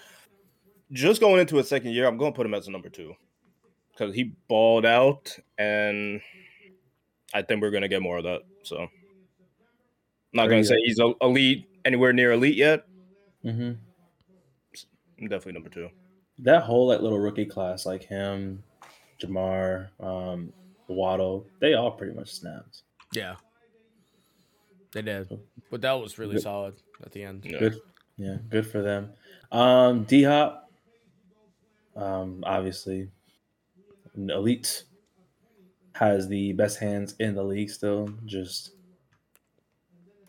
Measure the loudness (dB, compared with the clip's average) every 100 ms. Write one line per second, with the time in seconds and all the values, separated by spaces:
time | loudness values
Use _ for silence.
0 | -20 -20 _ _ _ _ _ _ -14 0
1 | 2 6 6 6 4 2 2 0 -2 0
2 | 2 2 -2 -2 -4 -4 -8 -14 -14 -16
3 | -18 -18 _ _ _ _ _ _ _ -8
4 | -6 -4 -6 -8 0 4 6 6 6 6
5 | 6 2 -6 -20 _ -4 -2 0 0 -2
6 | -6 -8 -12 -20 -20 _ -20 _ _ _
7 | _ _ _ -6 -2 -2 0 -2 -2 -2
8 | -2 -4 -4 -6 -10 _ -14 -10 -12 _
9 | _ _ _ _ _ _ _ _ _ _
10 | _ _ _ 2 4 6 6 4 4 4
11 | 2 4 2 4 4 2 -4 _ 0 4
12 | 4 4 4 4 4 4 4 4 -2 _
13 | _ _ _ _ -8 -6 -6 -10 -16 _
14 | _ _ _ _ _ _ _ -20 -20 _
15 | _ -16 -10 -10 -10 -16 -16 -14 -16 -18
16 | _ _ _ -2 4 4 6 2 4 2
17 | 0 0 -2 -2 -6 -4 -6 -6 -8 -10
18 | -10 -8 -6 -6 -8 -12 -18 _ -20 -20
19 | _ -14 -8 -4 -2 -2 -2 -4 -8 -14
20 | -10 -8 -8 -10 -12 -16 _ _ -10 -4
21 | -2 0 -2 -4 -10 -2 2 2 0 -4
22 | -12 -12 -16 -16 -16 -18 -20 -20 _ _
23 | _ -8 -8 -12 _ _ _ _ _ _
24 | _ _ _ _ _ _ _ _ _ -14
25 | -10 -10 -12 -16 -20 -20 -16 -6 -2 -4
26 | -6 -12 -6 -6 -4 -8 -10 -12 _ _
27 | -20 -16 -16 -14 -10 -2 -2 -2 -12 _
28 | _ -12 -10 -10 -6 -4 -4 -4 -4 -4
29 | -8 -16 _ -20 -6 2 6 8 6 4
30 | 4 6 6 4 2 -2 -18 _ _ _
31 | _ _ _ _ _ _ _ _ _ -12
32 | -8 -6 -8 -8 -4 -4 -4 -8 -8 -8
33 | -10 -16 _ _ _ _ _ _ _ _
34 | _ -10 -6 -2 0 -2 -4 -10 -12 _
35 | _ _ _ _ _ _ _ _ _ -2
36 | 0 0 -2 -4 -4 -2 -2 -2 -6 -6
37 | -8 -6 -6 -4 -6 -6 -8 -6 -4 -4
38 | -6 -10 -12 -10 -10 -12 -16 _ _ _
39 | _ _ _ _ _ _ _ _ _ _
40 | _ _